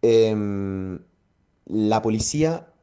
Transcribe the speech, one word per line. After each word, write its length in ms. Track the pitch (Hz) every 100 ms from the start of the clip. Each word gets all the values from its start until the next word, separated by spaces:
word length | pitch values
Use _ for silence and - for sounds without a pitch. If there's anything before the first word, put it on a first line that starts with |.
Em, 960 | 117 113 113 107 104 101 98 95 95 92 - _ _ _ _ _
la 380 | - 107 107 110
policía 680 | 113 110 107 151 156 165 - _